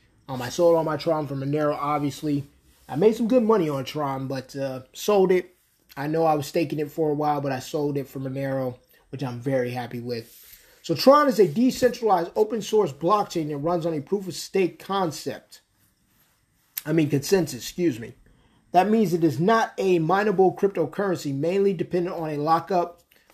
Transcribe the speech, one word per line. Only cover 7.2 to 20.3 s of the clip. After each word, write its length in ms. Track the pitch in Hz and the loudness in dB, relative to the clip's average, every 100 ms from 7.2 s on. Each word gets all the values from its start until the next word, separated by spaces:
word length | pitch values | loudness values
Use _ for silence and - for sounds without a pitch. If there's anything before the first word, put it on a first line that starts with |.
| 147 143 | -2 -2
but 120 | 139 | -2
I 80 | 127 | -4
sold 360 | - 156 147 139 | -6 -4 -2 -4
it 100 | 131 | -6
for 140 | 139 | -10
Monero, 580 | 135 135 135 135 127 123 _ _ _ | -8 -6 -4 -4 -4 -8 _ _ _
which 140 | 135 | -8
I'm 180 | 131 120 | -8 -6
very 300 | 135 131 123 | -2 -2 -2
happy 300 | 123 117 120 | -6 -8 -10
with. 600 | 120 117 - - - - _ _ | -8 -8 -10 -18 -20 -20 _ _
So 120 | - | -6
Tron 340 | 156 254 294 285 | 4 8 8 6
is 100 | 220 | 4
a 100 | 175 | 4
decentralized 840 | 160 254 - 247 - 220 185 254 214 | 4 0 2 0 2 2 2 0 -2
open 260 | 214 226 | -2 -2
source 300 | - 214 175 | 0 2 2
blockchain 560 | 131 165 208 202 170 151 | 0 0 0 0 -4 -4
that 80 | 143 | -4
runs 300 | 160 175 170 | -2 -2 -2
on 80 | |
a 60 | 156 | -4
proof 280 | 139 202 185 | -4 -4 -4
of 60 | |
stake 440 | - - 190 170 - | -12 -4 -2 -2 -4
concept. 840 | - 196 170 - 135 104 - - _ _ _ _ _ _ _ _ _ _ _ - | -6 -2 -2 -4 -8 -10 -14 -20 _ _ _ _ _ _ _ _ _ _ _ -10
I 80 | 151 | -2
mean, 160 | 160 143 | 0 2
consensus, 520 | 143 - 196 151 120 | 0 0 0 0 -6
excuse 360 | - - 170 113 | -10 -2 -2 -2
me. 160 | 113 - _ _ _ _ _ | -8 -16 _ _ _ _ _
That 160 | 180 196 | 2 4
means 240 | 226 190 | 4 2
it 120 | 170 | 2
is 160 | 160 127 | 2 2
not 320 | 185 233 214 - | 2 2 0 -2
a 200 | 190 175 | 2 2
mineable 560 | 160 190 214 | 2 2 2